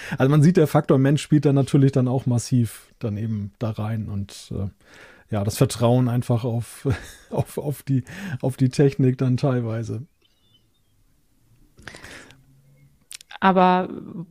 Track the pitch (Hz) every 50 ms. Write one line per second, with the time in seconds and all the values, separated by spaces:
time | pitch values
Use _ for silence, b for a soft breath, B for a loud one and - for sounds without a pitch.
0 | B B 170 B 131 135 147 156 139 185 180 170 156 143 - 151 156 - 156 131
1 | 135 135 151 139 - - 151 147 143 147 139 139 131 - - 143 135 139 - 139
2 | 123 127 127 135 - 131 123 120 - - 131 123 117 107 - - - _ _ _
3 | - 110 101 104 113 110 110 104 101 101 - _ 120 110 110 - 107 107 113 110
4 | 101 95 101 101 98 98 - - - - - - 98 95 - b b b b b
5 | b b b b b b 110 104 101 107 - - 135 - - - 120 117 123 127
6 | 127 123 120 123 - - 123 113 117 123 110 120 110 - - - - 143 - -
7 | - - - - - _ 247 - 120 - - - 143 147 131 - - - 135 127
8 | - B 156 185 202 190 143 B - 131 - - 135 127 - - 147 139 139 -
9 | 135 127 127 - 131 127 127 123 - 139 123 123 117 113 113 117 113 110 110 113
10 | 147 - _ _ _ _ _ _ _ _ _ _ _ _ _ _ _ _ _ _
11 | _ _ _ _ _ _ _ _ _ _ _ _ _ _ _ - B B B B
12 | B B B B B B B B _ _ _ _ _ _ _ _ _ _ _ _
13 | _ _ - - - _ - - - 190 180 185 180 180 180 185 185 - - -
14 | - - - 170 170 -